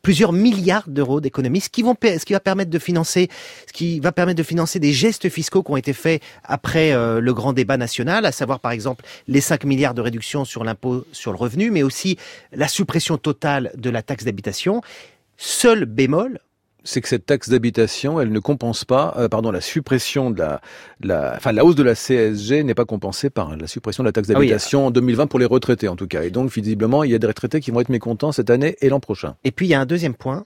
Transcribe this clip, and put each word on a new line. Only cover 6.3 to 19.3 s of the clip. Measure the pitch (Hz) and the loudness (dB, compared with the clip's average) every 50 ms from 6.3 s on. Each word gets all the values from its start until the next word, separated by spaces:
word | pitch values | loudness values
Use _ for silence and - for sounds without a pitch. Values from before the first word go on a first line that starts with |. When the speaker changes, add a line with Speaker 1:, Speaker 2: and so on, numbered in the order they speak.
| - - | -20 -20
Speaker 1:
après, | - - - - - - - 165 160 156 | -6 -6 -6 -4 -4 -2 0 2 2 4
euh, | 139 120 117 117 113 117 | 4 2 2 2 0 2
le | 117 123 | 2 0
grand | 127 110 107 135 | 0 0 0 0
débat | 131 131 127 101 135 | 0 0 0 0 0
national, | 127 123 117 - - 123 147 180 220 214 | -2 -2 -4 -4 -4 -2 -2 0 0 0
à | 170 | -2
savoir | 135 - 135 117 135 120 | -2 -2 -4 -4 -4 -4
par | - 120 | -4 -6
exemple | 120 113 104 135 123 - - - - - _ - | -6 -4 -6 -6 -8 -8 -14 -20 -20 -18 _ 0
les | 131 143 | 2 2
cinq | 139 - 165 143 | 2 2 -2 0
milliards | - 139 139 131 143 131 120 | 0 0 0 2 0 0 0
de | 120 | -2
réduction | 113 120 117 113 - - - 147 135 | -4 -4 -6 -6 -8 -6 -4 -6 -6
sur | - - 117 113 | -6 -6 -6 -6
l'impôt | 113 110 - - 127 123 127 127 - | -6 -6 -4 -4 -4 -4 -4 -6 -10
sur | - - - 117 | -18 -10 -8 -8
le | 95 92 | -4 -4
revenu, | 120 120 113 160 214 240 | -4 -4 -2 -2 -2 0
mais | 208 165 139 | 2 2 0
aussi | 135 - - - 190 175 - - - - - - _ | 0 -2 -2 -2 -2 -2 -4 -6 -20 -20 -20 -20 _
la | - 120 147 | -4 -4 -4
suppression | 147 - - 196 - - 165 - - 165 139 | -2 0 -2 -2 0 0 -2 0 0 -2 -2
totale | - 156 143 _ - 151 143 139 123 - - | 0 -4 -4 _ -2 -2 0 0 -2 -6 -8
de | 131 113 127 | -6 -4 -4
la | 117 113 | -4 -4
taxe | 110 - 139 117 104 | -4 -6 -8 -6 -4
d'habitation. | 123 104 98 - 107 98 - - 180 202 233 - - - - - - _ _ _ _ _ | -6 -6 -4 -8 -8 -8 -2 -2 -2 -2 -2 -4 -10 -20 -20 -20 -20 _ _ _ _ _
Seul | _ - - - - - 240 226 214 156 | _ -8 -6 -2 4 4 4 4 4 0
bémol, | 117 107 117 135 123 151 170 226 262 240 - _ _ _ _ _ _ _ _ _ | -2 0 0 2 2 2 0 0 -2 -6 -12 _ _ _ _ _ _ _ _ _
Speaker 2:
c'est | - - 127 | -6 -6 -4
que | - - | -2 -2
cette | 127 107 - | -4 -4 0
taxe | - 143 131 - - | 0 -2 0 2 2
d'habitation, | 123 123 113 120 98 117 113 107 - - - 139 160 165 | 2 2 2 2 2 2 2 2 0 -4 -4 -2 0 0
elle | 131 110 | 0 0
ne | 107 107 | -2 -2
compense | - - 147 123 123 117 110 - - | 0 0 -2 0 -2 -4 -4 -4 -2
pas, | - 127 131 147 165 - | 2 2 2 2 0 0
euh, | 120 120 | -2 0
pardon, | 110 | 0